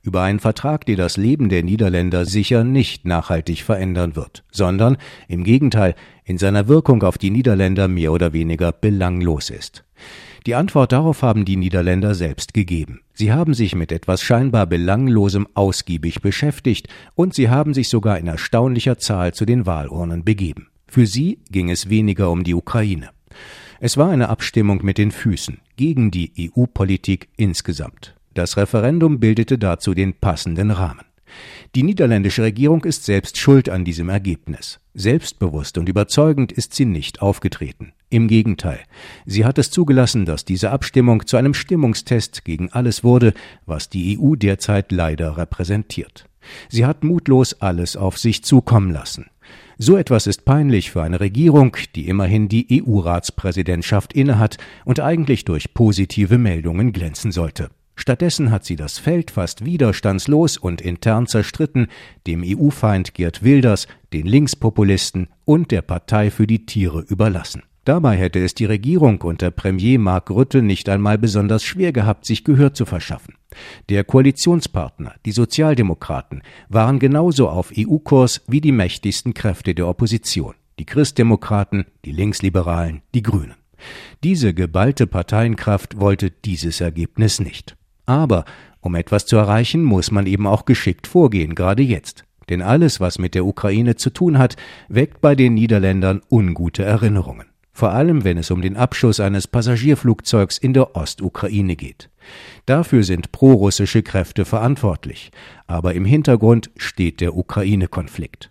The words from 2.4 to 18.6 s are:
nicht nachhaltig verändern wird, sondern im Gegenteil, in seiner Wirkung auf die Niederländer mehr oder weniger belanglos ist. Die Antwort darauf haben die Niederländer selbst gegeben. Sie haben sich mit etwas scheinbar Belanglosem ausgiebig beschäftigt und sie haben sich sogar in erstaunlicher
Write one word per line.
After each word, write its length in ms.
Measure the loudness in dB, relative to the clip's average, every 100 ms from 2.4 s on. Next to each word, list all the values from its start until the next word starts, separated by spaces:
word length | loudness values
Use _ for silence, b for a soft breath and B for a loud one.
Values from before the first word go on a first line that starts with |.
| 0 2
nicht 400 | 2 2 0 -4
nachhaltig 600 | -4 -4 -2 -4 -4 -6
verändern 520 | -2 -2 -2 -2 -4 -6
wird, 300 | -12 -18 _
sondern 420 | -2 -2 2 2 2 B B B
im 160 | -4
Gegenteil, 520 | 2 2 4 2 0 -2 B B
in 140 | -8 -2
seiner 320 | 0 2 4
Wirkung 340 | 4 4 4
auf 140 | 2 0
die 120 | -2
Niederländer 600 | 0 2 2 2 2 0
mehr 240 | 0 0
oder 180 | 0 0
weniger 400 | 0 -2 -2 -2
belanglos 800 | 0 -2 0 -2 -2 -2 -2 -6
ist. 340 | -14 -16 -20 _ B B B B B -4
Die 100 | -2
Antwort 380 | 0 2 2
darauf 280 | 2 0 0
haben 220 | 0 0
die 140 | 0 -2
Niederländer 580 | 0 0 0 0 0 -2
selbst 380 | -4 -6 -6
gegeben. 480 | -4 -2 -4 -6 -12 _
Sie 200 | -4 0
haben 200 | 0 0
sich 220 | 0 0 -2
mit 160 | -4
etwas 300 | -6 -2 -4
scheinbar 440 | 0 0 2 0 0
Belanglosem 800 | 0 0 0 2 2 2 0 -4 0
ausgiebig 680 | 0 0 -6 -6 -4 -4
beschäftigt 680 | -4 -2 -4 -2 -2 -2 -6 B B -2
und 180 | -2
sie 160 | 2 2
haben 240 | 2 0
sich 160 | -2 0
sogar 280 | 0 0 -2
in 100 | -4
erstaunlicher 720 | -6 -2 0